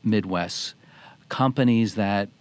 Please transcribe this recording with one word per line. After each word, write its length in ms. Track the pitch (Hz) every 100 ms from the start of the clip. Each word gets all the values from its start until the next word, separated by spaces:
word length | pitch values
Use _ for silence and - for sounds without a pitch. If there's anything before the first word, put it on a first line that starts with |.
Midwest, 720 | 110 107 95 92 87 - - - - - - - _
companies 680 | - 131 127 123 113 113 107
that 320 | 101 101 101 _